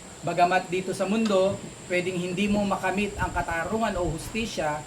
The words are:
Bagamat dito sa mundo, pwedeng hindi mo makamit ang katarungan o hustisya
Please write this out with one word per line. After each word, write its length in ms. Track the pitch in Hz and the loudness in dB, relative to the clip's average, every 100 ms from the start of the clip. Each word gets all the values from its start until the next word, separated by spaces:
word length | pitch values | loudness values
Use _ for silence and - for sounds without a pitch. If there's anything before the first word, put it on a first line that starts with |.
| - - | -16 -8
Bagamat 480 | 165 170 175 185 - | -2 4 4 4 2
dito 220 | 185 185 | -4 -2
sa 140 | 180 190 | -2 0
mundo, 520 | 220 220 190 196 202 - - - | 2 4 4 4 0 -8 -14 -2
pwedeng 300 | 180 175 180 | 0 0 -2
hindi 300 | 180 180 208 | -2 0 2
mo 160 | 208 | 2
makamit 500 | 196 180 190 190 202 - | 2 0 0 0 -2 -2
ang 140 | 180 | -2
katarungan 640 | 175 175 165 170 220 226 180 | -2 -2 -2 -2 0 0 0
o 100 | 170 | -2
hustisya 760 | 151 - 220 220 - 156 147 | -2 -4 -4 -4 -2 -2 -2